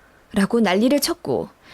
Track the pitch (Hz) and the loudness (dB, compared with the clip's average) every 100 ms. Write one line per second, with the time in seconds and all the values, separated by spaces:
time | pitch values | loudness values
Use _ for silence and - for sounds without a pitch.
0 | _ _ _ - 196 233 208 185 247 285 | _ _ _ -2 0 2 2 2 2 2
1 | 285 339 - 113 - - - | 0 -6 -4 -4 -6 -12 -20